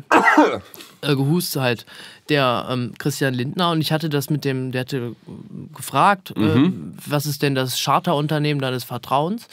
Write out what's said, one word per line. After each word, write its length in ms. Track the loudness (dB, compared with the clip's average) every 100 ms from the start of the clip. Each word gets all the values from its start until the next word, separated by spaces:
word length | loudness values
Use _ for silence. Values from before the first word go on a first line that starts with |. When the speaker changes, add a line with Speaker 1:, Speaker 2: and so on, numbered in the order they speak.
| 2
Speaker 1:
<coughs> 920 | 2 4 4 4 2 -8 -20 -20 -6
äh, 140 | 0 2
gehust 400 | 2 2 0 0
halt, 280 | 0 0 -6 -20 -20 -10 0
der, 360 | 2 4 2 -2
ähm, 220 | -4 -4 -4
Christian 380 | -4 0 0 0
Lindner. 340 | -2 0 0
Und 120 | 0
ich 100 | 0
hatte 180 | -2 0
das 220 | -2 -2
mit 140 | -2 -2
dem, 260 | -4 -4
der 100 | -4
hatte 340 | -4 -4 -6 -10 -16 -18 -16 -16 -16 -14
gefragt, 580 | -2 2 4 2 -2 0
Speaker 2:
Mhm. 600 | 2 4 4 0 -8 -12
Speaker 1:
äh, 60 | -4
was 220 | -2 -2
ist 160 | 0
denn 100 | 0
das 260 | 0 -2 -2
Charterunternehmen 840 | 0 2 2 0 0 0 0 0
deines 220 | -2 -4
Vertrauens? 640 | -6 -8 -2 0 0 -4 -10